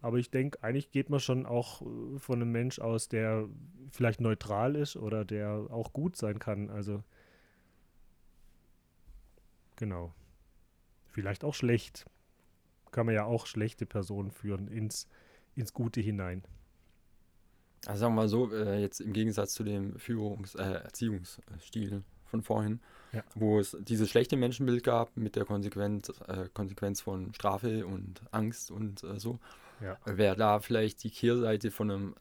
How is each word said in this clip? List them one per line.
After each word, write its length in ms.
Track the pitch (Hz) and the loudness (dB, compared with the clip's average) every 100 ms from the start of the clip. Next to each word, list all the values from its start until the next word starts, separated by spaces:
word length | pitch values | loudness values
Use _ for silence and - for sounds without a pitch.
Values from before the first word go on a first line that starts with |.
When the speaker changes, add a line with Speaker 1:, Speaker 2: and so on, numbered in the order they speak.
Speaker 1:
aber 140 | 120 123 | 0 0
ich 100 | 120 | 2
denk, 300 | 131 139 - | 0 0 -2
eigentlich 300 | 110 135 - | -2 -2 0
geht 180 | 139 135 | 0 2
man 100 | 143 | 2
schon 280 | - 127 117 | 2 0 2
auch, 340 | 120 - - | 0 -2 -8
äh, 380 | 117 117 117 135 | -10 -8 -8 -6
von 220 | - 123 | -2 0
einem 80 | 117 | 2
Mensch 260 | 117 127 - | 2 0 -2
aus, 320 | 113 113 - | 0 0 0
der 400 | 113 110 110 104 107 - - 131 | 0 2 0 -2 -8 -16 -18 -10
vielleicht 300 | - 120 110 | 2 2 4
neutral 540 | 117 107 107 101 123 147 | 2 2 0 2 2 2
ist 200 | 147 - | -2 -4
oder 300 | 107 107 98 | -2 -2 -2
der 400 | 107 104 104 107 | -2 -2 -4 -4
auch 220 | 117 - | -6 -4
gut 220 | - 175 - | -2 -2 0
sein 220 | 107 104 | -2 -2
kann. 320 | - 101 101 | -2 -2 -2
Also, 340 | 104 101 104 - - - - _ _ _ _ _ - - _ - - - - _ _ _ _ - - - - _ _ _ - | -4 -4 -4 -6 -20 -20 -20 _ _ _ _ _ -20 -20 _ -20 -20 -20 -20 _ _ _ _ -20 -20 -20 -20 _ _ _ -6
genau. 380 | 107 90 85 - - - _ - _ _ _ _ - | -4 -4 -8 -12 -20 -20 _ -20 _ _ _ _ -12
Vielleicht 360 | - 98 98 | -4 -2 -2
auch 100 | 143 - | -2 2
schlecht. 500 | 123 117 - - - _ _ _ _ _ _ _ - | 4 4 2 -16 -20 _ _ _ _ _ _ _ -6
Kann 140 | - 117 | 0 2
man 100 | 107 | 2
ja 80 | 107 | 2
auch 200 | 117 - | 0 0
schlechte 380 | 107 110 - 107 | -2 -2 -2 -4
Personen 460 | 104 92 101 98 | -4 -4 -4 -6
führen 360 | - 104 98 101 | -6 -4 -4 -4
ins, 400 | 113 107 - - - - - _ - | -4 -4 -6 -12 -18 -20 -20 _ -6
ins 180 | 107 | -6
Gute 280 | - 117 123 | -2 -2 0
hinein. 420 | 107 101 90 92 - - - _ _ _ _ - _ _ _ _ _ - - | -2 -2 -4 -6 -10 -20 -20 _ _ _ _ -20 _ _ _ _ _ -14 -4
Speaker 2:
Also 140 | 101 | 0
sagen 120 | 117 | 4
wir 80 | 110 | 4
mal 60 | 110 | 4
so, 240 | 113 117 | 4 2
äh, 260 | 107 104 104 | 0 0 2
jetzt 220 | 98 - | 0 -2
im 100 | 107 | -2
Gegensatz 400 | 101 110 104 98 | 0 2 2 -2
zu 100 | - | -2
dem 320 | 107 101 98 - | -2 -2 -4 -6
Führungs-, 580 | - 113 107 104 95 - | -4 -2 -2 -4 -8 -4
äh, 280 | 95 92 | -2 -2
Erziehungsstil 1200 | - - 117 98 90 - - 85 - 110 98 101 - - - | -6 -4 -2 -2 -6 -16 -16 -16 -8 -4 -2 -4 -8 -18 -6
von 180 | 113 | -4
vorhin, 360 | 107 110 107 117 - - - | 0 2 0 -2 -8 -20 -10
Speaker 1:
Ja. 120 | 110 - | -8 -6
Speaker 2:
wo 260 | 107 107 107 | 2 6 6
es 160 | 98 - | 4 -2
dieses 280 | 98 113 107 | 0 2 6
schlechte 280 | 117 123 139 | 6 6 4
Menschenbild 460 | 123 120 131 120 | 2 2 2 4
gab 340 | 127 117 117 - | 4 4 4 -2
mit 180 | 107 - | -2 0
der 100 | 104 | 0
Konsequenz, 640 | 104 101 101 101 104 - - - | 0 0 0 0 -2 -4 -10 -6
äh, 200 | 95 92 | -6 -6
Konsequenz 480 | - 95 101 101 98 | -4 -6 -2 -2 -2
von 320 | - 95 95 | -4 -4 -6
Strafe 520 | - 104 98 117 110 92 | -2 0 2 0 -2 -2
und 340 | 95 95 92 - | -6 -8 -12 -4
Angst 380 | 110 110 - - | -2 -2 -4 -10
und, 320 | 101 107 101 | -6 -6 -6
äh, 160 | - 101 | -8 -6
so, 200 | 113 120 - - - - | -6 -8 -12 -20 -20 -12
Speaker 1:
Ja. 160 | 95 95 - | -10 -8 -2
Speaker 2:
wäre 300 | 101 104 104 | 4 4 6
da 240 | 107 104 | 4 4
vielleicht 440 | - 117 107 - | 2 2 2 -2
die 60 | 110 | -8
Kehrseite 640 | - 117 123 113 107 110 | 2 4 6 4 2 0
von 180 | - 107 | -2 -2
einem, 260 | 98 98 - | -2 -4 -10